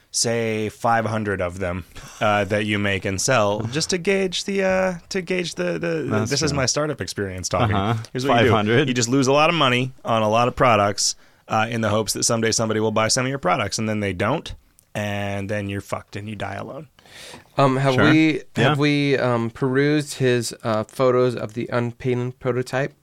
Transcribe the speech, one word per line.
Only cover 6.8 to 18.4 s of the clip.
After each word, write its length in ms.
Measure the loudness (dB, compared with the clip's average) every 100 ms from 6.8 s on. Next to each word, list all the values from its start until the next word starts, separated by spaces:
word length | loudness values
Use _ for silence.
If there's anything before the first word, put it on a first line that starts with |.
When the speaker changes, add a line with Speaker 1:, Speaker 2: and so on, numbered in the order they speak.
| -2 -4
Speaker 1:
experience 480 | -8 -6 -6 -6 -2
talking. 280 | 0 2 2
Speaker 2:
Uh-huh. 260 | 0 -2 -4
Speaker 1:
Here's 140 | -4 2
what 120 | 4
you 60 | 6
do. 40 |
Speaker 2:
Five 60 | 4
hundred. 320 | 4 2 2
Speaker 1:
You 60 |
just 140 | 0 2
lose 200 | 2 4
a 40 |
lot 180 | 4 4
of 40 |
money 380 | 4 2 2 -2 -6
on 180 | -2 0
a 60 | 2
lot 200 | 2 2
of 80 | 2
products, 580 | 4 6 4 0 -2 -4 -12 _ -4
uh, 220 | -2 0
in 100 | 0
the 80 | 0
hopes 240 | 0 0
that 100 | -2
someday 260 | 0 2 0
somebody 300 | 0 0 0
will 100 | 0
buy 160 | 2 2
some 180 | 0
of 40 | -2
your 80 | -2
products, 400 | 0 0 -2 -2
and 100 | -2
then 120 | -2
they 120 | -2
don't, 380 | -2 -2 -2 -6 -16 _ _ _ -8
and 520 | -6 -4 -4 -6 -4
then 200 | -6 -6
you're 120 | -8
fucked 340 | -8 -10 -10 -14
and 120 | -12
you 60 |
die 200 | -10 -8
alone. 340 | -8 -12 -14 -16 _ -20 -20 -20 -20 -8 0
Speaker 3:
Um, 200 | 2 2
have 160 | 2
Speaker 2:
Sure. 160 | 4 6
Speaker 3:
we, 220 | 6 4
have 100 | 2